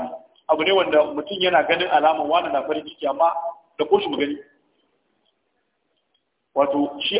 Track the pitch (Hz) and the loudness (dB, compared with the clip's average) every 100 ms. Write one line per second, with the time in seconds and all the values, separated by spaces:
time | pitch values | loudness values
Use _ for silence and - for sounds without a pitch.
0 | - - - _ - 156 165 196 165 151 | -8 -12 -18 _ -2 0 2 2 4 2
1 | 151 147 147 196 180 170 147 165 180 156 | 2 -2 -8 -2 2 2 2 0 2 2
2 | 151 156 147 170 160 139 143 151 147 - | 2 2 0 0 0 -2 -2 -6 -8 -6
3 | 147 139 165 170 170 - _ - - 202 | -4 0 0 0 -8 -12 _ -6 2 2
4 | - - 285 - - _ _ _ _ _ | 2 -4 -4 -6 -12 _ _ _ _ _
5 | _ _ _ _ _ _ _ _ _ _ | _ _ _ _ _ _ _ _ _ _
6 | _ _ _ _ _ 139 139 143 143 - | _ _ _ _ _ -2 0 0 -2 -4
7 | - | -4